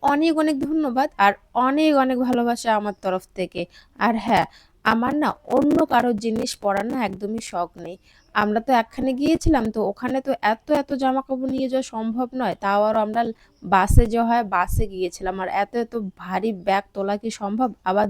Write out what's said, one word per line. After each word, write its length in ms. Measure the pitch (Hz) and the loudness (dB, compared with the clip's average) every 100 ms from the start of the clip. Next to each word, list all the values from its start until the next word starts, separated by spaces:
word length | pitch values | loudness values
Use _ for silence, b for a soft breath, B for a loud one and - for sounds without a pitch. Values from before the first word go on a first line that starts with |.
অনেক 320 | - 285 320 311 | 0 2 2 2
অনেক 180 | 311 277 | 0 0
ধন্যবাদ 500 | 285 320 294 247 302 - | -2 -2 0 0 -2 2
আর 160 | 202 - _ | 2 2 _
অনেক 380 | 233 254 285 311 277 | 0 2 4 4 4
অনেক 220 | 262 247 | 2 0
ভালোবাসা 500 | 254 247 240 240 233 214 | 0 0 0 -2 0 0
আমার 200 | 208 196 | 0 -4
তরফ 220 | 196 185 - - | -4 -4 -6 -8
থেকে। 260 | 180 180 175 b b - | -6 -6 -10 b b -2
আর 140 | 214 226 | 0 0
হ্যাঁ, 280 | 226 196 160 b b b 220 | 2 2 0 b b b 0
আমার 280 | 226 247 294 | 0 0 0
না 140 | 269 - - | 0 -2 -2
অন্য 320 | 254 285 - 320 | 2 4 2 4
কারোর 300 | 240 240 214 | 2 2 0
জিনিস 340 | 226 220 240 - | -2 -4 -4 -4
পরার 300 | 202 196 220 | -2 -2 -2
না 120 | 254 208 | -2 -4
একদমই 360 | 190 208 220 | -4 -8 -8
শখ 280 | - 185 175 - | -6 -6 -6 -8
নেই। 200 | 170 185 b b b 214 | -16 -16 b b b -2
আমরা 240 | 208 214 | 0 0
তো 120 | 220 | 2
একখানে 380 | 247 220 - 254 | 2 0 -4 -4
গিয়েছিলাম, 500 | 254 294 339 - 285 220 | 0 2 2 4 2 2
তো 80 | 220 196 | -2 -2
ওখানে 300 | 202 247 269 | -2 -4 -4
তো 100 | 269 254 | -2 -2
এত 260 | 208 220 - | 0 -2 0
এত 180 | 294 277 | 0 0
জামা 280 | 269 262 262 | -2 0 0
কাপড় 280 | 269 262 262 | -2 -4 -4
নিয়ে 160 | 262 262 | -2 -2
যাওয়া 160 | 262 254 | -2 -4
সম্ভব 340 | 226 220 226 254 | -6 -4 -4 -4
নয়, 220 | 254 220 175 | -2 -4 -2
তাও 260 | 196 202 | 0 2
আর 120 | 214 220 | 2 2
আমরা 260 | 214 220 233 220 b b | 0 0 -2 -4 b b
বাসে 400 | 180 190 196 - 226 | 0 2 6 6 4
যে 160 | 233 | 2
হয়, 220 | 233 233 208 | 2 0 0
বাসে 400 | 185 180 - 208 | 0 0 0 -2
গিয়েছিলাম। 480 | 185 180 - 190 190 | -4 -6 -6 -8 -6
আর 100 | 185 | -4
এত 200 | 190 202 240 | -2 -2 -4
এত 180 | 226 233 196 - | -6 -6 -8 -12
ভারী 340 | 180 185 220 196 | -6 -4 -4 -4
ব্যাগ 200 | 185 196 - | 0 -2 -2
তোলা 240 | - 196 208 | -6 -4 -2
কি 120 | 226 | -4
সম্ভব? 380 | - 202 220 254 - | -6 -6 -2 -2 -2
আবার 240 | 190 196 | -2 0